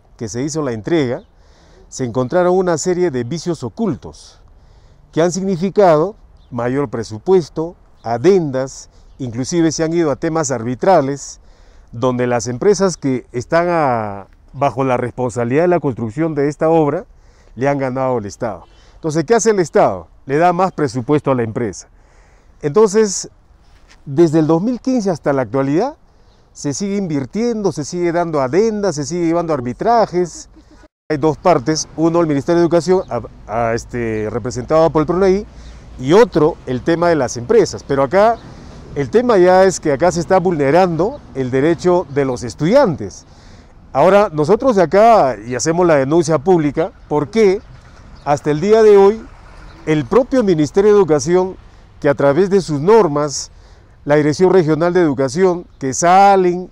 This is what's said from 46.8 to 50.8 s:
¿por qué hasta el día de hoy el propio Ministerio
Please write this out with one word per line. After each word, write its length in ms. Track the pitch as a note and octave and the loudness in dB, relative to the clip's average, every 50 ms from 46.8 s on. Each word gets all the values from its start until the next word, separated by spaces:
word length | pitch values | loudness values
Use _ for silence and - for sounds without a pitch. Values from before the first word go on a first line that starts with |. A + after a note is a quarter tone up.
| D#3+ F#3+ - - - | -4 -4 -6 -16 -10
¿por 220 | - D3 D3 D3 C3 | -4 -4 -4 -4 -2
qué 320 | - A3+ A3 F#3+ F#3 G#3+ - - - - - - - - - - - - - | 0 2 2 4 2 0 -4 -14 -20 -20 -20 -20 -20 -20 -20 -20 -20 -12 -4
hasta 240 | C#3+ D3 C#3 - D3+ | -2 -2 -2 0 -4
el 100 | D3 D3+ | -2 -2
día 220 | E3+ G3+ G#3+ A3+ | 2 2 4 6
de 160 | A3 G#3+ G#3 | 6 6 8
hoy 260 | G3 G3 G3 A3 A3+ A3+ - - - - - - - - - - - - | 8 6 4 4 0 -10 -18 -20 -20 -20 -20 -20 -20 -20 -20 -20 -12 -4
el 200 | D#3+ D#3 D3+ C#3+ | -2 -2 -2 -2
propio 380 | A2+ G3 A3+ C4 - - B3+ A3+ | 0 0 0 2 2 0 0 2
Ministerio 480 | G3 F3+ D#3 D3+ C3+ - G3 | 2 2 2 0 0 2 2